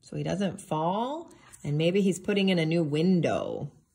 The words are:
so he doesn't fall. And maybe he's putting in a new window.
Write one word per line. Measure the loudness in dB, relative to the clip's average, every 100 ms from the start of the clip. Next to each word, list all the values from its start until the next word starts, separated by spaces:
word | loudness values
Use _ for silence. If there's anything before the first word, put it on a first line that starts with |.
so | -10
he | -8
doesn't | -4 -2 -2 -6
fall. | -6 -2 0 -2 -4 -6 -12 -20 -20 -12
And | -4 0
maybe | 2 2
he's | 2 0
putting | -2 0 2
in | 2
a | 2
new | 2
window. | 0 2 4 4 2 0 -2 -6 -8 -14 _